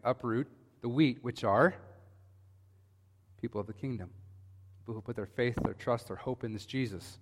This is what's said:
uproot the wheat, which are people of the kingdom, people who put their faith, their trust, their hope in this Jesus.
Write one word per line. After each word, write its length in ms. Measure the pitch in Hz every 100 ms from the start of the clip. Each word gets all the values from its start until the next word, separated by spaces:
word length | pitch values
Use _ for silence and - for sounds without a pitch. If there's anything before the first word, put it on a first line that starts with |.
uproot 480 | 120 127 120 113 151 - - _
the 80 | 120
wheat, 340 | 127 147 117
which 220 | 123 -
are 300 | 110 104 170 - - - - - - - - - _ _ _ _ _ _ _ -
people 240 | - 104
of 60 | 104
the 60 |
kingdom, 400 | 104 135 117 92 - - - - - - -
people 140 | -
who 60 | 110
put 160 | 113 117
their 100 | 101
faith, 300 | - 120 120
their 100 | -
trust, 360 | 98 - 117 -
their 80 | 92
hope 280 | - 123
in 80 | 117
this 140 | 107 -
Jesus. 520 | 131 120 90 - -